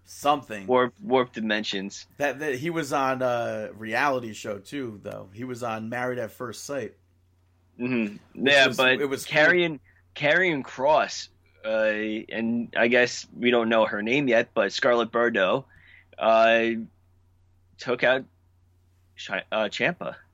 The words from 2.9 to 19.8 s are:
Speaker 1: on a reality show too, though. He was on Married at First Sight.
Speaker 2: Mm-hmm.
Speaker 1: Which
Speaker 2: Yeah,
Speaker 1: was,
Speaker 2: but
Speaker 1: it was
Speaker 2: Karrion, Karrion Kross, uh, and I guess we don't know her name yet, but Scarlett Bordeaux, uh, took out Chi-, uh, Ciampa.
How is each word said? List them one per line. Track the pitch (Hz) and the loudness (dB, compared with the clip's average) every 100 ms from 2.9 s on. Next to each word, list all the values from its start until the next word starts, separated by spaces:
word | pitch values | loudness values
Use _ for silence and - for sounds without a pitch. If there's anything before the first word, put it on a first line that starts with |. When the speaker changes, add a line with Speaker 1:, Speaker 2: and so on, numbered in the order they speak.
Speaker 1:
on | 147 135 131 | -2 0 0
a | 127 120 117 110 104 98 | -2 -2 -4 -6 -8 -12
reality | 110 117 147 131 117 | -6 0 0 0 -4
show | 104 117 101 | -10 -10 -10
too, | 92 147 123 104 | -10 -10 -10 -12
though. | 101 104 101 | -12 -14 -14
He | 98 | -14
was | 127 123 | -12 -8
on | 120 110 110 | -6 -6 -6
Married | 120 127 123 | -6 -4 -4
at | 110 | -8
First | - 123 104 - | -10 -12 -12 -10
Sight. | 143 117 - _ _ _ _ _ _ _ - | -8 -8 -12 _ _ _ _ _ _ _ -10
Speaker 2:
Mm-hmm. | 123 123 107 104 - - | -4 -2 -2 -6 -16 -2
Speaker 1:
Which | 120 | 4
Speaker 2:
Yeah, | 143 131 | 6 6
Speaker 1:
was, | 120 | 4
Speaker 2:
but | 127 131 | 2 2
Speaker 1:
it | 139 | 0
was | 135 - | -4 -2
Speaker 2:
Karrion, | 151 156 180 170 143 - _ _ - | 4 4 4 0 -4 -12 _ _ -4
Karrion | 147 165 180 151 | 0 2 2 0
Kross, | 117 - 135 151 98 - - _ _ _ 110 | -4 -2 2 4 2 -4 -12 _ _ _ -4
uh, | 110 110 107 107 107 - | 0 2 0 -2 -6 -6
and | 107 113 117 117 - | -4 -2 -2 -2 0
I | 117 | 4
guess | 123 120 - - - | 4 2 0 -12 -2
we | 120 | 2
don't | 120 113 | 4 4
know | 113 107 | 4 2
her | 104 | 0
name | 107 135 139 | 0 0 2
yet, | 113 117 | 2 2
but | - 101 | 0 -2
Scarlett | - 135 120 113 | 0 2 2 2
Bordeaux, | 117 117 113 92 123 135 _ _ - _ - | 0 0 2 2 0 -4 _ _ -20 _ -2
uh, | 110 113 113 117 117 113 113 _ _ _ _ _ _ _ _ - | 2 6 6 4 2 -2 -8 _ _ _ _ _ _ _ _ -12
took | - 123 | -6 0
out | 123 131 - _ _ _ _ _ _ _ _ - | 2 2 -2 _ _ _ _ _ _ _ _ -18
Chi-, | - 95 - | -8 -8 -4
uh, | 107 104 | -2 -2
Ciampa. | - | -2